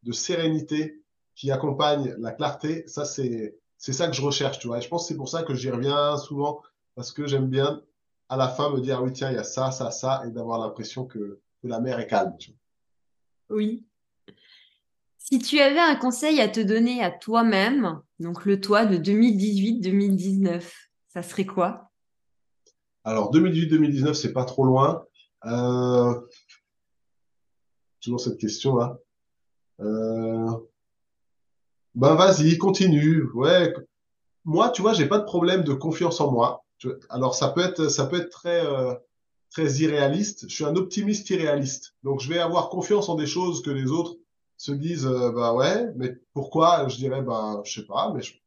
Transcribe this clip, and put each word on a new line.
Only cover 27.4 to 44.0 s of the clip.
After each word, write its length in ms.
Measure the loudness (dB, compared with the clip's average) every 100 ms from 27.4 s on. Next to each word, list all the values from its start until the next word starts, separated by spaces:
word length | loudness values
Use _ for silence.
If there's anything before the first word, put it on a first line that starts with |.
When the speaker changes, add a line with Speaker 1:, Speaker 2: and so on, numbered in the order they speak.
| _ _ _ _ _ _
Speaker 1:
Toujours 180 | -6 -4
cette 180 | -4 -4
question-là. 640 | -6 -2 0 0 0 -6 _ _ _ _ _ _ _ _
Euh, 720 | -6 -4 -2 -4 -4 -4 -4 -6 -10 _ _ _ _ _ _ _ _ _ _ _ _ 2
ben, 200 | 4 8
vas-y, 420 | 6 6 6 4
continue. 680 | 2 4 6 6 6 4 2
Ouais. 400 | 0 4 4 4 -2 -12 _ _ _ _ _ -2
Moi, 240 | 2 2
tu 120 | 2
vois, 120 | 2
j'ai 140 | 2 2
pas 120 | 2
de 60 | 0
problème 380 | 0 2 2
de 100 | 0
confiance 480 | -2 -2 -2 -2 0
en 100 | 0
moi. 320 | 2 2 0 _ _
Tu, 120 | -10 -10 _
alors, 240 | -2 -2
ça 160 | 0 0
peut 120 | 2
être, 260 | 0 0 -2
ça 180 | 0 0
peut 120 | -2
être 120 | -6
très, 360 | -10 -2 0 0
euh, 280 | -2 -2 -4 _ _ _ _ _
très 280 | -4 -2 2
irréaliste. 680 | 2 2 2 0 -4 -6 -14
Je 60 |
suis 120 | -6 -2
un 100 | -2
optimiste 540 | -2 -2 -2 -2 -2
irréaliste. 680 | -2 0 0 -2 -6 -14 _
Donc, 160 | -4 -4
je 100 | -2
vais 100 | -2
avoir 300 | 0 0 -2
confiance 400 | -6 0 0 2
en 60 | -2
des 100 | -2
choses 360 | -2 -2 -4
que 100 | -4
les 180 | -4 -2
autres 280 | -2